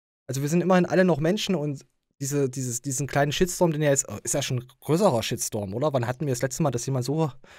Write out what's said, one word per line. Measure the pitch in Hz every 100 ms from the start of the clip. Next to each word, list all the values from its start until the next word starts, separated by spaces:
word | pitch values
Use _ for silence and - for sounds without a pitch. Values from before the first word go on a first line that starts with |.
| _ _ -
Also | 131
wir | 143
sind | 175
immerhin | 170 180
alle | - 180
noch | 185 143
Menschen | 160 214 -
und | 170 147 139 - _ _ -
diese, | 139 143 135
dieses, | 135 127 113
diesen | 143 131 139
kleinen | 143 147
Shitstorm, | - 185 - 170
den | 151
ihr | 147
jetzt, | 139 -
äh, | 107
ist | -
ja | 147
schon | - 123
ein | - _
größerer | - 165 202 117
Shitstorm, | - 117 - 110 98
oder? | 107 151
Wann | 131 120
hatten | 127 147
wir |
das | 123
letzte | 131 -
Mal, | 151
dass | - -
jemand | 131
so | 127 160 151 - -